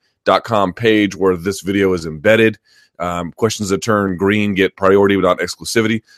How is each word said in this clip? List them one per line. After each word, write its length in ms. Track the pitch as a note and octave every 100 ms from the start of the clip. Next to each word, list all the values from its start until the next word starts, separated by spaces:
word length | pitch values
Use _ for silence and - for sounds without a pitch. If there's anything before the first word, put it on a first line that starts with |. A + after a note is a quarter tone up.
| _ _
dot 200 | - F#2+
com 280 | - A2 F#2+
page 440 | - A2+ G#2+ G2+ E2+
where 200 | F#2+ F#2
this 260 | F2+ F#2+
video 320 | F2 G2 F#2+
is 120 | F2+ E2
embedded. 500 | D#2 G#2 A2 A2+ G#2+ _ _ _ -
Um, 320 | F2 F2 F2
questions 380 | - A2+ - G2+
that 120 | F#2+
turn 340 | - G#2+ G2 F2
green 380 | G2 G#2 G#2
get 220 | F#2+ F#2 -
priority 400 | F#2+ G2 G2+ G2
but 60 |
not 160 | F2+ F2+
exclusivity. 640 | F2 - E2 A#2+ A2 A2+ -